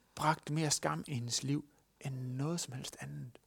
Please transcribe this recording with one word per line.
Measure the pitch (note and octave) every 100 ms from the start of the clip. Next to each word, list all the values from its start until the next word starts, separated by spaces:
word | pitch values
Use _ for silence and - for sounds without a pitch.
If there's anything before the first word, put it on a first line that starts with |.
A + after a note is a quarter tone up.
| _ -
bragte | D3+ D#3+ -
mere | D3 D#3
skam | - D3+ D#3 -
i |
hendes | C3+ A#2+ -
liv | C3 D3 - _ _ _
end | C#3 C3
noget | B2+ B2+ D3 E3+
som | -
helst | B2+ - -
andet. | C#3 D3 C3 -